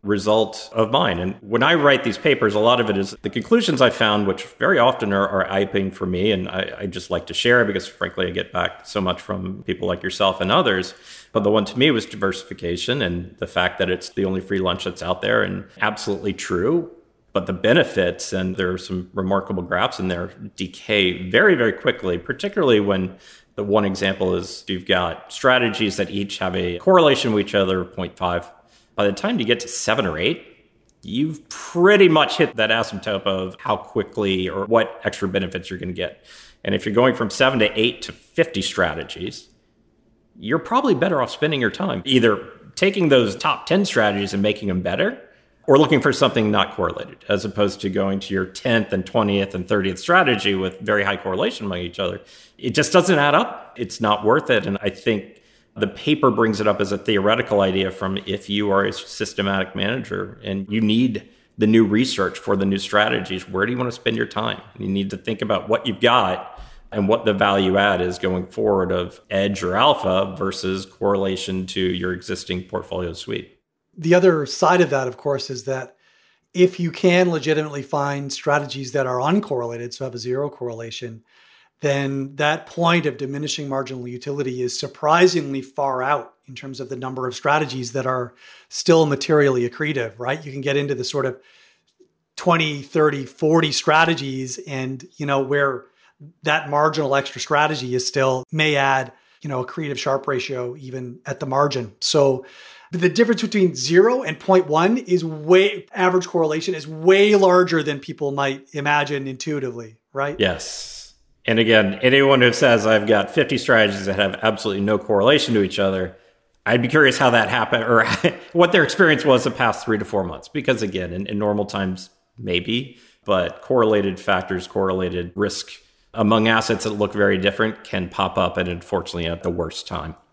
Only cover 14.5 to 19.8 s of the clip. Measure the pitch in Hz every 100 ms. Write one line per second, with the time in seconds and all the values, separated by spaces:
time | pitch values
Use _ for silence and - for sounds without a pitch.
14.5 | 98 92 87 98 - 85 90 104 113 95
15.5 | 95 92 - 107 107 - 98 101 92 -
16.5 | 90 107 170 170 - _ _ _ - 87
17.5 | 90 98 147 135 - 90 - - 95 92
18.5 | 95 90 92 - 92 92 - 92 98 -
19.5 | 95 87 90